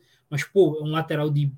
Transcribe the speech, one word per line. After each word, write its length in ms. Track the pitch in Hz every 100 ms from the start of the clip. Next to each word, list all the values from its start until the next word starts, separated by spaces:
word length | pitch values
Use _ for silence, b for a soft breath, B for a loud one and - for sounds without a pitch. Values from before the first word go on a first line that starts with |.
| b b b
Mas, 160 | 143
pô, 340 | - 196 170 151
é 20 |
um 80 | 151
lateral 400 | 156 156 156 151
de 220 | 147 143